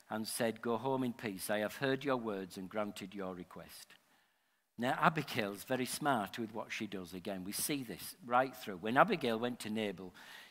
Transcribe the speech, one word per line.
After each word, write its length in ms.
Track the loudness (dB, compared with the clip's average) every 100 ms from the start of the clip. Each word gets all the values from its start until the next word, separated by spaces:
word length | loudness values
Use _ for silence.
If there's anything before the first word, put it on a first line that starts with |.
| -6
and 180 | -4 -2
said, 320 | 0 0 2
"Go 160 | 0 0
home 260 | 2 2
in 120 | 2
peace. 340 | 0 -4 -2 0
I 100 | 2
have 180 | 0 2
heard 280 | 2 2
your 140 | 2 0
words 400 | 0 -2 -4 -6
and 100 | -4
granted 460 | -2 -2 -4 -8
your 200 | -6 -6
request." 600 | -6 -10 -14 -16 -16 -18 -20 _ _ _ _ _ _ _ -2
Now, 220 | 0 4
Abigail's 600 | 4 4 0 0 0 -2
very 240 | 0 0 0
smart 520 | 0 2 4 2 -2
with 140 | -4
what 200 | -4 -6
she 140 | -6 -4
does. 280 | -6 -8
Again, 300 | -8 -6 -6
we 80 | -4
see 320 | -2 -2 -2
this 320 | -4 -8 -10 -12 2
right 280 | 4 4 -2
through. 220 | -8 -4
When 180 | 4 8
Abigail 420 | 8 6 2 2
went 220 | 0 -2
to 100 | -2
Nabal, 420 | 0 0 -2 -10 -14 -18 -18 -12